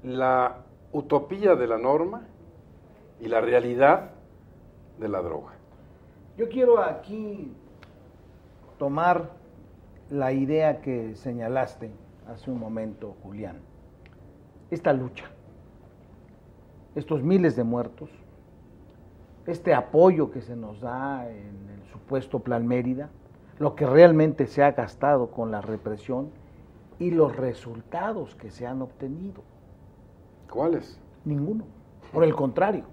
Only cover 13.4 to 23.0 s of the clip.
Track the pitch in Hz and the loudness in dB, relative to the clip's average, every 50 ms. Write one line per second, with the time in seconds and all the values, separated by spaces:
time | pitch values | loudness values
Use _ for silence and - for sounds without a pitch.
13.4 | 107 95 90 - - - - - - - - - - - - - - - - - | -12 -12 -14 -16 -20 -20 -20 -20 -20 -20 -20 -20 -20 -20 -20 -20 -20 -20 -20 -20
14.4 | - - - - - - 170 165 - 165 143 131 127 120 - - - - - - | -20 -20 -20 -20 -12 -10 -10 -2 0 0 0 0 -2 -8 -12 -16 -20 -20 -20 -20
15.4 | - - - - - - - - - - - - - - - - - - - - | -20 -20 -20 -20 -20 -20 -20 -20 -20 -20 -20 -20 -20 -20 -20 -20 -20 -20 -20 -20
16.4 | - - - - - - - - - - - 147 139 - 156 139 127 160 185 190 | -20 -20 -20 -20 -20 -20 -20 -20 -20 -12 -10 -10 -6 -4 -4 -2 2 2 4 4
17.4 | 175 160 - 127 117 113 120 120 117 120 - - 151 - - - - - - - | 4 4 2 2 -2 -2 -2 -4 -4 -6 -10 -16 -18 -18 -18 -20 -20 -20 -20 -20
18.4 | - - - - - - - - - - - - - - - - - - - - | -20 -20 -20 -20 -20 -20 -20 -20 -20 -20 -20 -20 -20 -20 -20 -20 -20 -20 -20 -14
19.4 | - - 175 170 - 180 151 127 123 - - 151 175 190 180 156 147 117 - 131 | -10 -10 -10 -4 2 2 2 2 2 2 6 8 8 8 8 4 0 -2 -4 -12
20.4 | 110 - 120 117 113 107 104 104 120 120 123 127 135 139 139 131 120 117 110 104 | -12 -12 -12 -12 -12 -12 -12 -12 -10 -10 -8 -6 -6 -6 -8 -8 -10 -12 -14 -16
21.4 | 101 104 101 101 101 101 101 101 - - - - - - 135 135 131 - - 123 | -18 -18 -18 -18 -18 -18 -20 -20 -20 -20 -20 -20 -8 -4 -4 -4 -4 -4 -6 -6
22.4 | - 123 120 117 117 120 123 127 120 123 127 131 | -4 -2 -2 -2 0 0 0 0 0 -2 -4 -6